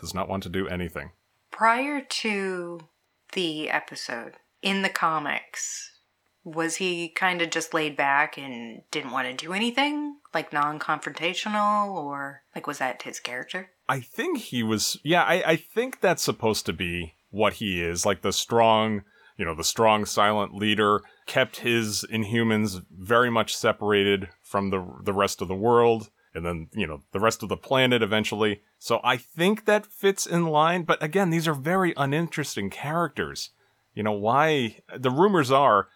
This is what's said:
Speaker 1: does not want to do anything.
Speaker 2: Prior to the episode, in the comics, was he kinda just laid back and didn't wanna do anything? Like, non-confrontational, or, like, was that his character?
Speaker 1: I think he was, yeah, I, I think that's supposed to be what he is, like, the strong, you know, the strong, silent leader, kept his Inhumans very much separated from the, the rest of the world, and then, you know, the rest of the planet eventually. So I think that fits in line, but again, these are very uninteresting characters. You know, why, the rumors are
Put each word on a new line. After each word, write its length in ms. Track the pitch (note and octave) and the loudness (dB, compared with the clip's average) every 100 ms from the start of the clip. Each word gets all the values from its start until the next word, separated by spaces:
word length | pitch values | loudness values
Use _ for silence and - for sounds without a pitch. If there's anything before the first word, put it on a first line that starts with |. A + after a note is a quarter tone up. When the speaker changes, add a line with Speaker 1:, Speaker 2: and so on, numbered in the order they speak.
Speaker 1:
does 140 | F2+ | -10
not 140 | F#2 F#2+ | -6 -4
want 140 | G2 | -6
to 60 | F#2+ | -4
do 180 | F2+ F#2 | -4 -4
anything. 460 | F2+ F2 D2 C#2+ - _ _ _ | -4 -6 -8 -14 -16 _ _ _
Speaker 2:
Prior 480 | - A3+ A#3 C#4 C#4+ | 0 2 2 -2 -6
to 800 | C4 - A3+ G3+ F#3+ F#3 F3 E3+ D#3 _ _ _ _ | -6 -6 -4 -2 -4 -6 -8 -12 -18 _ _ _ _
the 360 | F#3+ E3+ D#3 D3+ | -4 -4 -2 -2
episode, 640 | D3+ - - - A#2+ - - _ _ | -4 -4 -12 -10 -10 -10 -18 _ _
in 200 | G3 G3 | -4 0
the 60 | F#3+ | -2
comics, 1040 | - E3+ D#3 D3 B2+ - - - - - _ _ _ _ _ F3 | 0 0 0 -2 -4 -6 -12 -10 -10 -14 _ _ _ _ _ -10
was 300 | D#3+ E3 - | -4 -4 -2
he 320 | F#3 F3 E3+ | -4 -4 -6
kinda 380 | - F#3 F3 E3 | -2 0 0 -2
just 260 | E3 D#3 | -4 -2
laid 240 | E3 D3+ C#3+ | -2 -2 0
back 400 | C#3 C#3 D3+ - | 2 2 0 -4
and 460 | C#3 A#2+ A#2 A2 - | -12 -12 -12 -14 -10
didn't 220 | D#3 C3+ | -8 -4
wanna 200 | B2+ B2+ | -4 -4
do 220 | B2+ D#3+ | -6 -6
anything? 600 | F#3+ A#3 A#3+ C#4+ D4 D4 C#4+ _ | -2 -2 0 -2 -2 -6 -10 _
Like, 180 | - - | -6 -4
non-confrontational, 1400 | D3 D3 D3+ - D3+ - C#3+ E3+ F3+ G#3+ G#3 G#3 G#3 G3+ | -2 -2 -2 -4 -4 -6 -4 -4 -2 -2 0 2 2 0
or, 480 | F#3 C#3+ C#3 C#3 C#3 _ | -4 -6 -6 -8 -12 _
like, 120 | F3 D3 | -12 -8
was 120 | C#3+ | -4
that 240 | C3 B2 | -4 -6
his 180 | - - | -10 -10
character? 500 | - B2 C3+ F#3 F#3+ _ - | -8 -8 -8 -10 -12 _ -4
Speaker 1:
I 120 | C3 | -4
think 380 | A#2+ - D#4+ D4 | -4 -6 -2 -4
he 240 | - B2 | -4 -2
was, 360 | A2 G#2+ - - | 0 0 -2 -4
yeah, 200 | C#3+ F3 | 0 2
I, 180 | B2+ F3+ E3 | 4 2 2
I 40 | E3 | 0
think 440 | - A3 B3+ - | 0 -4 -4 0
that's 220 | F#3+ D#3+ | 0 2
supposed 440 | - A#2 A2+ G#2 - | 0 0 0 0 -2
to 60 | |
be 420 | E2+ F2+ F2 E2 _ _ | -4 -4 -4 -8 _ _
what 240 | G2 G#2 | 0 0
he 280 | - G#2+ F2+ | 0 -4 -2
is, 220 | E2+ E2+ G#2 | -2 0 0
like, 160 | F#2+ | 0
the 100 | G2+ | 0
strong, 680 | - - A#2 A2+ A2 A2 G#2 - _ _ - | -2 0 4 6 6 4 -2 -6 _ _ -8
you 80 | |
know, 100 | E2+ | -6
the 100 | D#2+ | -2
strong, 400 | E2 - A2 G#2+ | -2 4 6 6
silent 500 | G#2 - G#2 G#2+ G2 | 2 2 4 4 -2
leader, 480 | G2 G#2+ G#2+ G#2 G#2 - _ - | -2 0 4 4 2 0 _ -4
kept 340 | C3+ B2 - | 0 0 -2
his 440 | B2 A#2 G#2+ G2 - | 0 0 0 -4 -4
Inhumans 720 | A2 G#2 A#2 A2+ G#2+ G#2+ F#2+ - | -4 -2 0 2 2 0 -4 -12
very 400 | F2 F#2+ A#2 B2 | -10 2 4 4
much 260 | A2+ G#2 - | 2 0 0
separated 720 | A2+ G#2 G#2 G#2 G2+ G2 F#2+ - | 0 0 2 4 4 2 -2 -14
from 280 | - G2+ G2 | -6 -2 -2
the, 160 | F#2+ F2+ - | -2 -4 -10
the 100 | G2 | -4
rest 260 | G2 G2 - | 2 2 0
of 80 | F#2 | -6
the 60 | |
world, 560 | F#2+ A2+ A#2+ A#2 A2+ A2 _ _ | 0 4 6 6 4 -2 _ _
and 100 | E2 | -8
then, 240 | E2+ E2+ E2 | -4 -4 -6
you 120 | G#2+ E2 | -4 -4
know, 160 | D2 - | -6 -8
the 80 | G2 | 0
rest 220 | A2 - | 2 0
of 60 | G2+ | -2
the 80 | F#2+ | -6
planet 460 | - C3 B2+ B2 | 0 2 4 4
eventually. 580 | G#2+ G#2+ G#2+ G#2 G#2+ G2+ _ _ | 2 2 0 0 0 0 _ _
So 220 | - A2+ | -2 0
I 120 | A#2+ B2+ | 2 0
think 480 | - D#3+ F3+ G#3+ | -2 -2 0 0
that 220 | - G#3 G#3 | 2 0 0
fits 400 | - G3 G3 - | -2 0 0 0
in 200 | E3+ E3 | 0 2
line, 360 | D3+ D#3+ F3+ | 4 4 2
but 200 | E3 D#3+ | 0 0
again, 280 | D#3 F#3+ F#3+ | 0 0 2
these 180 | E3 E3 | 2 0
are 60 | |
very 400 | C#3+ C#3 F#3+ F3+ - | -2 0 0 0 0
uninteresting 760 | C#3 D3 E3 - C#3+ - G2 | 0 0 -2 -4 -6 -4 -6
characters. 800 | - C#3 E3 E3 - D#2 C#2+ - _ _ _ _ | -6 -4 -2 -2 -4 -6 -6 -12 _ _ _ _
You 80 | - | -6
know, 100 | G#2+ | -4
why, 680 | G#2 G#2 C3 D#3+ D3 A2+ - - | -2 0 2 4 2 -2 -6 -16
the 160 | G#2+ B2+ | -4 0
rumors 400 | C3 G3+ F#3 B2+ | 4 4 4 4
are 380 | C3+ C3+ G2+ F#2+ | 6 6 6 4